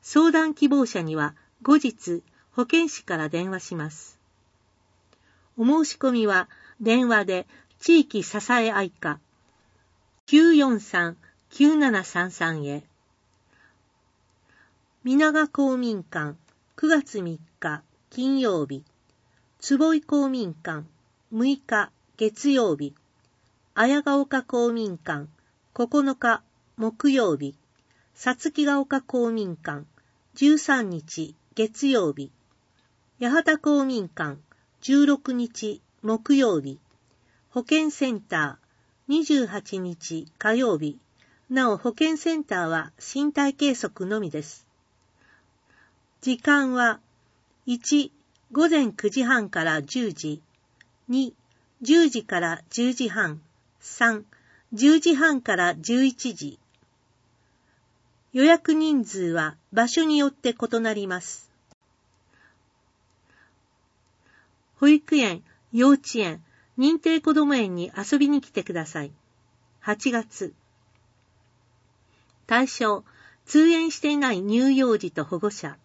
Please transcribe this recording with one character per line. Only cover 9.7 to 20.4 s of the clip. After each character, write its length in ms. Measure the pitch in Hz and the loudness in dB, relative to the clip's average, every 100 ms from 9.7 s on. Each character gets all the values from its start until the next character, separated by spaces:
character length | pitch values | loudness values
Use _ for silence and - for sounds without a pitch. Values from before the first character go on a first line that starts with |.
| _ _ _ _ _ - | _ _ _ _ _ 4
九 300 | 294 330 311 | 6 8 6
四 240 | 277 220 | 4 0
三 380 | - 185 170 170 _ _ _ | -2 -4 -4 -6 _ _ _
九 260 | - 294 311 | 2 4 6
七 280 | 277 208 | 2 0
三 280 | 180 175 180 | -2 -4 -4
三 340 | 175 165 160 143 | -2 -4 -4 -6
へ。 180 | 143 - _ _ _ _ _ _ _ _ _ _ _ _ _ _ _ _ _ _ _ _ _ | -8 -12 _ _ _ _ _ _ _ _ _ _ _ _ _ _ _ _ _ _ _ _ _
皆 280 | 247 269 311 | 0 2 4
川 160 | 311 302 | 2 0
公 300 | - 277 254 | 0 0 0
民 260 | 247 208 | -2 -6
館、 320 | 170 165 151 156 _ _ _ - | -8 -8 -8 -10 _ _ _ -4
九 120 | 311 | 0
月 340 | 311 277 214 | 0 0 -8
三 180 | 175 160 160 _ | -8 -10 -16 _
日 240 | 160 151 _ _ _ | -8 -8 _ _ _
金 300 | - 262 269 | -6 -2 0
曜 260 | 247 180 139 | 0 -2 -4
日、 180 | 139 _ _ _ _ _ _ _ _ | -8 _ _ _ _ _ _ _ _
坪 360 | - 277 311 320 | -2 2 2 0
井 60 | |
公 280 | - 294 277 | 0 -2 0
民 240 | 262 | -2